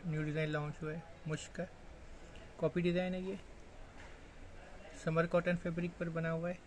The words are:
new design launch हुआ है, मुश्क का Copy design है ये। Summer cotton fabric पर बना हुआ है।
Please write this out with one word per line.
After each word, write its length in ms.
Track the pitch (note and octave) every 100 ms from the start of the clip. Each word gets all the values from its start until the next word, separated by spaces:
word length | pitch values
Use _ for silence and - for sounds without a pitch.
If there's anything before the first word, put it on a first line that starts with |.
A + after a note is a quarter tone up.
| F3
new 160 | D#3
design 260 | D3+ D#3 D#3
launch 320 | D3+ D3 -
हुआ 100 | D#3
है, 120 | D#3+ - - D#3
मुश्क 240 | D#3 -
का 140 | - F3+ - - - - - - - - -
Copy 220 | D#3 F3
design 320 | F3 F3 F#3
है 80 | F#3
ये। 140 | F#3 G3 - - - - - - - - - - - - - - - -
Summer 240 | E3 D#3+ E3+
cotton 280 | F3 F3 F3
fabric 400 | F3 E3 F3 -
पर 100 | E3+
बना 180 | E3 E3
हुआ 180 | E3 F3
है। 80 | F3+